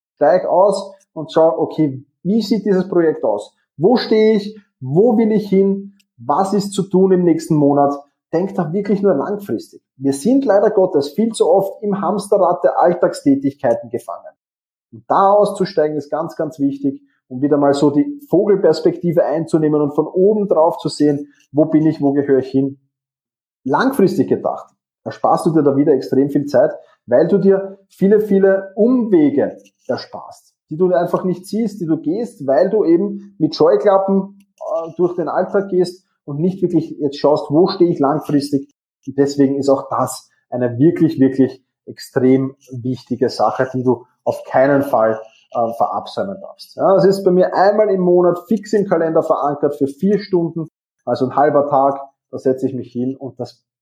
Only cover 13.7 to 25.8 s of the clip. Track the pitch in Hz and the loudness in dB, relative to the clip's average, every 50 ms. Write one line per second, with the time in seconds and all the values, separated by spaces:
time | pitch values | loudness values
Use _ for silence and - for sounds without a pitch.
13.7 | 117 - - 117 117 113 - - 87 90 90 - _ _ _ _ _ _ _ _ | 0 -2 -4 -8 -10 -10 -10 -10 -16 -16 -16 -20 _ _ _ _ _ _ _ _
14.7 | _ _ _ _ - 113 _ - 135 165 196 196 202 208 208 185 202 - 185 180 | _ _ _ _ -20 -16 _ -2 0 2 4 4 4 4 2 2 0 -4 -6 -4
15.7 | - 165 151 151 151 147 143 - 151 151 165 156 - - 160 147 - - 139 139 | -2 -2 -2 -2 -2 -6 -8 -6 -8 -8 -8 -8 -6 -8 -8 -8 -4 -2 -2 -2
16.7 | 139 139 139 139 139 - _ _ _ _ _ - 131 127 139 139 147 143 139 139 | -2 -2 -4 -6 -6 -6 _ _ _ _ _ -14 -8 -4 -2 0 2 2 2 2
17.7 | 139 139 156 147 143 147 143 - - - - - - 170 208 202 196 185 196 165 | 2 2 2 2 2 2 -2 -2 -4 -12 -6 0 0 2 2 2 2 2 2 2
18.7 | 156 - - 180 170 170 - 170 156 170 - 117 143 165 160 160 - 160 156 151 | 2 2 0 0 0 0 -4 -2 0 0 0 0 -2 -4 -4 -2 -2 0 0 2
19.7 | 151 147 151 143 143 - 156 156 - 185 185 202 220 214 202 196 180 160 156 170 | 0 0 0 0 0 -2 -4 -2 0 2 2 2 2 2 0 0 2 2 2 2
20.7 | 165 - - 156 - - 147 147 143 143 147 - _ _ _ _ - 143 156 156 | 0 -2 -8 -8 -2 0 0 0 0 0 -6 -12 _ _ _ _ 0 0 0 2
21.7 | 156 151 156 160 - - 143 139 139 143 139 139 135 131 127 - - 135 139 139 | 2 2 2 2 0 0 0 0 0 0 0 2 2 0 0 0 -2 -2 -2 -2
22.7 | 139 _ _ _ _ _ _ _ _ _ _ _ _ _ _ _ _ _ - 131 | -6 _ _ _ _ _ _ _ _ _ _ _ _ _ _ _ _ _ -6 -2
23.7 | 143 156 220 262 269 - 196 175 - - 123 - 127 - - - - - - _ | 0 0 0 0 2 2 2 2 2 0 0 0 0 -2 -2 -6 -6 -6 -12 _
24.7 | _ _ _ _ _ _ - 113 - - - 117 143 165 - 180 156 160 143 147 | _ _ _ _ _ _ -14 -14 -10 -2 0 0 2 2 2 2 2 4 2 2
25.7 | 127 135 | 2 2